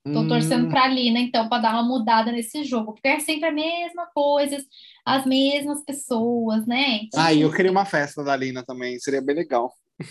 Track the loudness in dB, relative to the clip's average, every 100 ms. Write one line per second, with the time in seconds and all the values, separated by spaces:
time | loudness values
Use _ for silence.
0 | -4 0 2 2 2 2 2 4 2 2
1 | 2 2 0 0 0 0 0 0 0 0
2 | 2 2 2 -2 -6 -6 -4 -4 -4 -4
3 | -2 0 -2 -2 -2 -2 -4 -4 -6 -8
4 | -6 0 2 2 0 -4 -10 -20 -20 -10
5 | -2 0 2 2 2 2 -2 -6 -8 -10
6 | -4 -2 0 0 0 0 0 0 0 -2
7 | -2 2 4 6 4 2 2 2 2 0
8 | -2 -4 -2 -2 -2 -6 -10 -8 -8 -6
9 | -4 -2 0 -2 0 0 -2 -6 _ -16
10 | -14